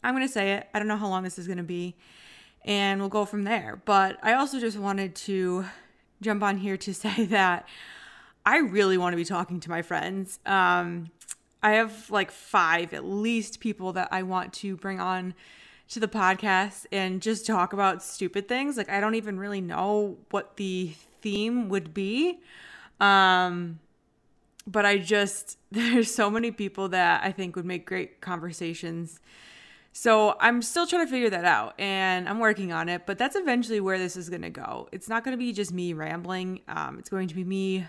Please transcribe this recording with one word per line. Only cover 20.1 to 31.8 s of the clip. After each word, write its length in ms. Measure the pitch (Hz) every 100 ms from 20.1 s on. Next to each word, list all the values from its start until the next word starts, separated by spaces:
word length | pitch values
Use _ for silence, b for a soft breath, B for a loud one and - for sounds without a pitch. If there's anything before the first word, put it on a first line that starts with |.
| 180 _
what 280 | 202 - -
the 340 | 190 185 180 156 - _
theme 460 | 214 202 220 247 220
would 260 | 196 160
be. 440 | 156 196 233 339 349 B B B B B _
Um, 800 | 202 196 190 185 180 175 170 165 _ _ _ _ _ _ _ _ -
but 180 | 208
I 140 | 202 202
just, 600 | 170 208 202 - - -
<laughs> 60 | _
there's 440 | 208 233 240 226
so 160 | - 208
many 200 | 220 233
people 380 | 226 202 196 196
that 340 | 185 175 170
I 80 | 196
think 240 | 190 185 175
would 80 |
make 220 | 175 180 170
great 340 | 185 180 -
conversations. 1000 | - 180 165 165 170 165 170 165 165 - B B B B B B B
So 440 | - 233 220 214 -
I'm 200 | 226 240
still 260 | 233 - 349
trying 200 | 349 320
to 40 |
figure 200 | 262 233
that 160 | 190 175
out, 280 | 135 110 -